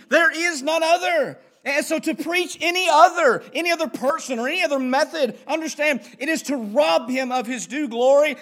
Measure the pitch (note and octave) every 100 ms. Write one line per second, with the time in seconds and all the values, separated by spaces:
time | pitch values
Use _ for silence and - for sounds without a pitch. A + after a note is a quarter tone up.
0 | - C#4+ E4 D#4+ F4 D#4 C4+ D#4+ D#4+ F4
1 | F4+ E4+ A3+ - _ _ A#3+ C#4+ D4 D#4+
2 | D#4 D#4 D4+ F4 F4 - D#4 F4+ F#4 D4
3 | F4+ F4 D4+ G3+ - C4+ F4 E4 D#4 -
4 | B3+ D#4+ - B3 B3 F4+ E4 C#4 B3+ C4
5 | D4+ E4 C4 - - D#4 D#4+ - D4+ C4+
6 | - - C#4+ D#4+ - C#4 G#3+ A3 D#4 E4
7 | A#3+ B3+ C4 B3+ A3+ B3+ E3+ C4 D4 A3+
8 | B3+ C#4 D4+ B3